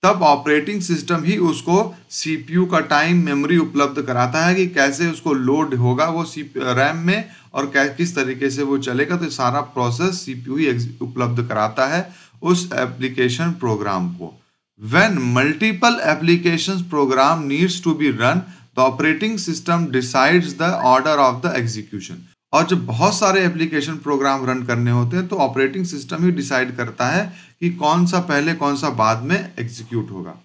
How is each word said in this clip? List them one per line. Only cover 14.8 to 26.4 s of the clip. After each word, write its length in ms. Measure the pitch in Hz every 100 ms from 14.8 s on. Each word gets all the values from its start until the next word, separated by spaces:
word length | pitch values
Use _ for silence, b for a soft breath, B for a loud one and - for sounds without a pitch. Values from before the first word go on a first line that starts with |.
| 107
When 260 | 135 214
multiple 880 | 180 123 123 139 156 220 185 240 233 151
applications 840 | 156 165 170 175 165 160 190 175
program 560 | 156 139 131 135 165 143
needs 360 | 143 180 180 170
to 120 | 147
be 120 | 147 110
run, 180 | 120 170 - B B -
the 140 | 131
operating 580 | 120 147 151 214 220 180
system 420 | 160 - 170 165 131
decides 520 | 123 131 135 175 175 -
the 240 | 165 185 127
order 320 | 127 139 147
of 240 | 135 123
the 140 | 160 139
execution। 600 | 117 110 101 101 90 87 - _ _
और 140 | 147 175
जब 180 | 185 120
बहुत 340 | 117 180 202
सारे 260 | 208 190 180
एप्लीकेशन 520 | 170 160 160 156 156
प्रोग्राम 480 | 135 143 139 135 127
रन 180 | 131
करने 280 | 123 120 120
होते 260 | 120 120 180
हैं 100 | 180
तो 80 | 196
ऑपरेटिंग 500 | 143 127 135 196 180
सिस्टम 400 | 151 127 156 175
ही 60 |
डिसाइड 460 | 156